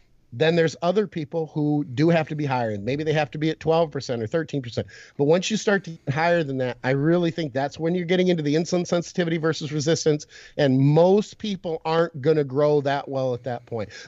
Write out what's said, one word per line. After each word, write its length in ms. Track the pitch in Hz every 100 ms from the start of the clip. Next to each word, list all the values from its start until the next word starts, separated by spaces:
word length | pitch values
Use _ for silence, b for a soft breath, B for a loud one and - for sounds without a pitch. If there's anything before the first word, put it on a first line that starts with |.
| b _ _
Then 220 | 120 156 170
there's 200 | 160 -
other 260 | 170 185 208
people 420 | 175 147 165 156
who 360 | 156 147 147 131
do 160 | 120 160
have 180 | 170 151
to 60 |
be 120 | 156 143
higher. 280 | 127 117 104
Maybe 260 | 107 143
they 80 | 156
have 180 | 151 147
to 60 | 156
be 120 | 156
at 100 | 156
twelve 300 | 156 160 165
percent 320 | 143 - 120
or 40 | 107
thirteen 360 | 165 156 143
percent. 240 | 123 127 - B B B
But 60 |
once 260 | 143 175 -
you 80 | 220
start 260 | - 196
to 60 | -
get 240 | 165 -
higher 280 | 135 170 175
than 140 | 143 131
that, 220 | 127 120
I 100 | 127
really 380 | 139 151 175 170
think 220 | 175 151
that's 260 | 110 139 -
when 160 | 160
you're 120 | 180 170
getting 220 | 185 185
into 140 | 170
the 120 | 147
insulin 320 | 156 180 180 175
sensitivity 500 | 175 - - 165 165
versus 360 | 160 147 151
resistance. 540 | 151 135 160 156 147 - B B B
And 240 | 143 131
most 560 | 139 156 180 202 202 -
people 460 | 214 190 175 160
aren't 380 | 160 165 170 139
gonna 220 | 139 156
grow 360 | 139 131 147 151
that 300 | 139 139 -
well 240 | 135 131
at 100 | 123
that 220 | 131 120 -
point. 240 | 117 - B